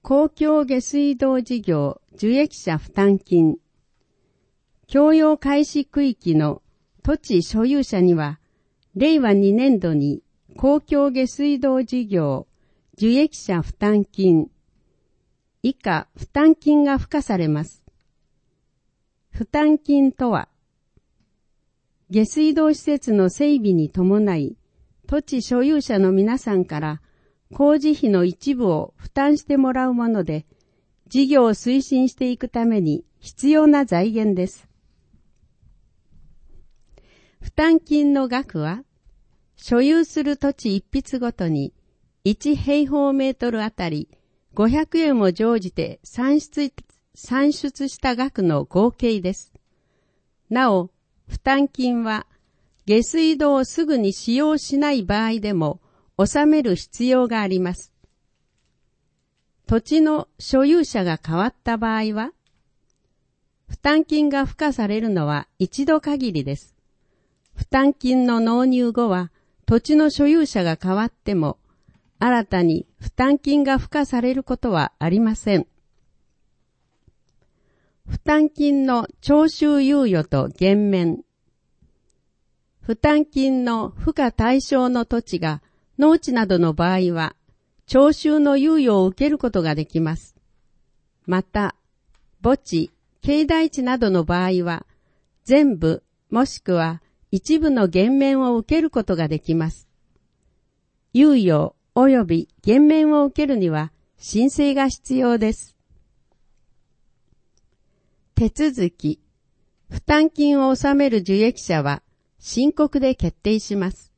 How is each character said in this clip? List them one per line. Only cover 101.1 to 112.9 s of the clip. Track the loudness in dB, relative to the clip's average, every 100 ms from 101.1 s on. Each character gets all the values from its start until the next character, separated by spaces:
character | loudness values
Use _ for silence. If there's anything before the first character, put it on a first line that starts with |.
猶 | 4 6 6
予 | 4 2 0 _ _
及 | 2 4 4
び | 2 -2 -4 _
減 | 0 4 6
免 | 6 4
を | 2 2
受 | 0
け | -2
る | 0
に | 0
は | -2 -6 _ _ _
申 | -6 -2 0
請 | 0 0
が | 2 -2
必 | -4 -6 -2
要 | 0 0
で | 0
す。 | -4 -12 _ _ _ _ _ _ _ _ _ _ _ _ _ _ _ _ _ _ _ _ _ _ _ _ _ _
手 | -2 -2
続 | 0 -2 0 -4
き。 | _ -8 -8 _ _ _ _ _ _ _
負 | -14
担 | 0 2 2
金 | 2 0 2
を | 0
納 | 0 0
め | 2 2
る | 0
受 | 0 0
益 | 0 -2
者 | -4 -4
は | -2 -6 _ _ _ _
申 | -10 -2 -2
告 | 0 -2